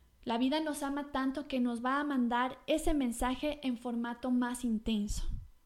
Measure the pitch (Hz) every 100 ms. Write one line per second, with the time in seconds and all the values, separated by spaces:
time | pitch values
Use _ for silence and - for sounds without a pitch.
0 | _ _ - 233 262 302 320 285 277 277
1 | 285 269 269 269 285 262 247 233 247 277
2 | 294 277 240 240 254 - - 311 302 302
3 | 254 226 254 254 302 294 262 233 247 233
4 | 240 240 254 247 247 247 247 220 220 220
5 | 208 - - - - -